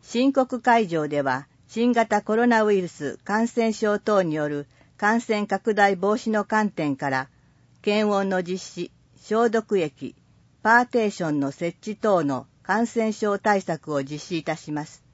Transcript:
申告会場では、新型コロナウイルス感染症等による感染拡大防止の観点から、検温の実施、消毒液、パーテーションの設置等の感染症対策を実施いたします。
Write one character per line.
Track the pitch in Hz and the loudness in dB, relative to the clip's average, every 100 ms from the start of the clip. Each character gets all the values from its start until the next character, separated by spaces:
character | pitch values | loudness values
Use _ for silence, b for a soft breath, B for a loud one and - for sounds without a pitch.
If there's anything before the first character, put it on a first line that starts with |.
申 | - 233 269 | -6 0 2
告 | 269 254 247 | 2 0 0
会 | 247 233 208 | 2 2 2
場 | 165 151 | 0 0
で | 147 | -2
は、 | 135 127 147 _ _ | 0 -2 -6 _ _
新 | 220 240 | -2 2
型 | 233 226 208 | 2 2 0
コ | - 220 | 0 2
ロ | 240 | 4
ナ | 226 | 4
ウ | 214 | 4
イ | 202 | 2
ル | 175 | 0
ス | - 143 - | -6 -8 -8
感 | - 208 233 | -4 -2 0
染 | - 226 | 0 -2
症 | 220 214 208 | 0 -2 0
等 | - 208 | 2 2
に | 180 151 | 2 -2
よ | 147 | -2
る | 147 143 b b _ | -4 -8 b b _
感 | 208 233 | 0 0
染 | - 214 208 | 0 -4 -2
拡 | 196 - | -2 -2
大 | 208 202 185 | 2 2 4
防 | 196 214 | 0 0
止 | - | 0
の | 214 | -2
観 | 202 214 208 | 0 0 0
点 | - 151 | -2 -4
か | 135 143 | -2 -2
ら、 | 131 131 b b b b b | -4 -6 b b b b b
検 | - 208 214 | -2 0 2
温 | 202 196 | 0 0
の | 185 | -2
実 | 180 185 - - | -4 -8 -10 -12
施、 | 175 _ _ _ | -12 _ _ _
消 | - 214 233 | -4 0 2
毒 | 226 226 202 | 0 0 -2
液、 | 151 _ 131 - _ _ _ _ | -2 _ -14 -14 _ _ _ _
パ | 214 233 | 4 4
ー | 240 | 4
テ | 247 214 | 0 0
ー | |
シ | - | -2
ョ | 165 | -4
ン | 151 | -2
の | 139 | -2
設 | 139 170 - | -4 -8 -8
置 | - 208 | -12 -4
等 | 220 185 | 0 2
の | 147 131 120 _ | 2 -4 -6 _
感 | - 202 233 | -4 -2 0
染 | 233 220 | 0 -2
症 | 208 214 202 | -2 -2 0
対 | 220 202 | 2 0
策 | 185 160 - | 0 -8 -4
を | 147 | -4
実 | 139 147 - | -4 -8 -6
施 | 170 | -6
い | |
た | 151 | -4
し | 160 - | -8 -6
ま | 151 156 | -8 -8
す。 | - _ | -14 _